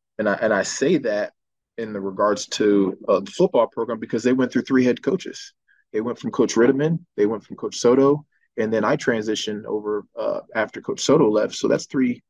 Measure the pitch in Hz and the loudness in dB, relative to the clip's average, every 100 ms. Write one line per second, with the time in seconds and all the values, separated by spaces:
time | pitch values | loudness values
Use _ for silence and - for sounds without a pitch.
0 | _ - 107 98 110 101 95 - 139 165 | _ -4 -2 0 2 0 0 0 2 2
1 | 120 104 101 _ _ _ _ - 110 104 | 0 -4 -4 _ _ _ _ -12 -8 -6
2 | 98 95 104 101 - - 107 101 92 - | -6 0 0 0 -4 0 4 4 2 -2
3 | - 95 101 - 190 131 113 - 113 113 | 0 0 0 0 2 2 0 -2 -6 -6
4 | 113 113 123 131 123 123 - 131 123 120 | -6 -2 0 2 0 -2 2 2 4 2
5 | - 95 - - - _ _ _ _ 107 | -2 -4 -4 -16 -18 _ _ _ _ -6
6 | 117 113 117 - 110 113 120 135 156 165 | -4 -6 -6 0 0 4 4 4 0 -2
7 | - - 104 107 - - 110 - 120 127 | -4 0 0 0 -10 -10 -10 0 4 6
8 | 139 147 - _ _ - 110 110 107 151 | 4 2 -4 _ _ -6 -2 0 0 0
9 | - 113 107 107 - 104 110 107 104 104 | 0 -2 -2 -4 -4 -8 -6 -6 -4 -6
10 | - - 107 95 - 110 107 - - - | -8 -8 -6 -6 -6 -4 -4 -6 -8 -4
11 | - 147 113 107 107 - 113 - - 139 | 2 4 4 2 -2 -2 0 -2 -2 -2
12 | 127 123 | -2 -2